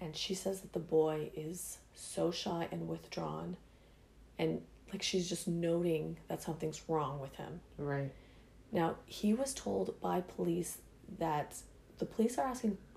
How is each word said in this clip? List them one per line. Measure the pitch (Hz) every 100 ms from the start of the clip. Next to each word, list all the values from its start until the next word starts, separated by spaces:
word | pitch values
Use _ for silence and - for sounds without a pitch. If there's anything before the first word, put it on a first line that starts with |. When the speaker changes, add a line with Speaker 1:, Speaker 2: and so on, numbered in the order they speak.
Speaker 1:
and | 165 -
she | -
says | 185 196 190
that | -
the | 175
boy | 160 160 156 156 151 156
is | 156 180 - - -
so | - - 170 165
shy | 180 202 170 165
and | 170 165
withdrawn, | 160 - 175 156 156 170 180 - - - - - - - -
and, | 160 - - - -
like, | 190
she's | - 185 170
just | 170 180
noting | 170 170 170 175 160 160 165 -
that | 160
something's | - 160 156 - -
wrong | 160 139 143
with | 135 -
him. | - 175 - -
Speaker 2:
Right. | 143 139 139 - - - - - -
Speaker 1:
Now, | 185 165 - -
he | - 208
was | 233 269
told | - 202 190 190 -
by | 180 180
police | 180 - 175 175 165 - - - - 175
that | 160 147 143 - - - - -
the | 214
police | - 226 -
are | 269
asking, | 247 214 190 -